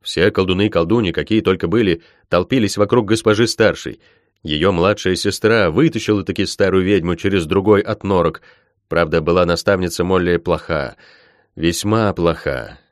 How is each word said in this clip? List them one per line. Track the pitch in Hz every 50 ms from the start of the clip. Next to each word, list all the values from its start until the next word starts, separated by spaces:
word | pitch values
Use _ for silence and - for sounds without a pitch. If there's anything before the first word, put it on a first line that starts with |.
Все | _ - - - 90 104
колдуны | - - 95 95 92 92 101
и | 104
колдуни, | - 87 82 82 85 101 113 107
какие | 87 - 76 - 110 110
только | 90 95 95 85 -
были, | 85 90 117 113 95 80 - _ _ _ _ _ _
толпились | - 87 90 - 135 131 107 98 -
вокруг | 101 104 98 123 123 110
госпожи | 92 113 110 - 110 107 104 120
старшей. | 113 - - 110 98 82 - - - - _ _ _ _ _ _ _ _ _
Её | _ 78 73 76 80 101
младшая | 95 82 87 98 107 - - 92 92
сестра | 85 - 101 95 - - 107 117 113 98 82
вытащила-таки | 78 117 156 165 - 113 - - 110 101 92 - 92 - 98
старую | 85 - - 101 92 95 95 92
ведьму | 92 104 95 82 87 90
через | 85 - 98 98 95 82
другой | 76 92 98 95 104 107 98
отнорок. | - 107 107 - - 98 98 90 82 80 78 - _ - _ _ _ _ _ _ _ _
Правда, | 78 82 82 78 82 82
была | 76 85 87 90 87
наставница | 85 85 82 - - 101 92 92 87 - - 87
Молли | 87 95 92 87 87 85
плоха, | 82 - 90 82 76 - - 82 76 69 64 - _ - - - _ _ _ _ _ _ _ _
весьма | - 78 85 87 - - 104 110 113 110 101
плоха. | 87 - 85 85 82 - - 73 67 64 57 50 - - _ _